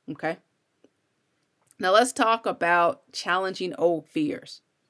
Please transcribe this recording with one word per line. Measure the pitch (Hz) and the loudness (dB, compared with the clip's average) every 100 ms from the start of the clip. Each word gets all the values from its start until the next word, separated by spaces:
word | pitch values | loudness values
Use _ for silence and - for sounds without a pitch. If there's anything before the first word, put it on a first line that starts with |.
| - | -16
Okay? | 151 160 175 _ _ _ _ _ _ _ _ _ _ _ _ _ - | -8 -8 -8 _ _ _ _ _ _ _ _ _ _ _ _ _ -6
Now | 185 | 2
let's | 208 254 | 4 4
talk | - 226 226 226 | 2 0 0 -2
about | - 170 175 170 - _ | -2 2 4 2 0 _
challenging | - 190 180 190 185 185 - | -10 -4 -2 -2 -6 -8 0
old | 165 165 156 | 0 0 -6
fears. | 165 151 - - - _ _ | -4 -4 -6 -12 -20 _ _